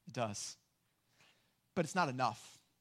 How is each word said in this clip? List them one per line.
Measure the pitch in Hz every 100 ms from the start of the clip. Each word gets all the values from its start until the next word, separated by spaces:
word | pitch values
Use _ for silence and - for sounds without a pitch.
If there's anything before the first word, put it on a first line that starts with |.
| -
It |
does. | 123 110 104 - - _ _ _ _ _ _ - _ _ _ _ -
But | 160
it's | 190
not | 160
enough. | 127 123 107 - - _ _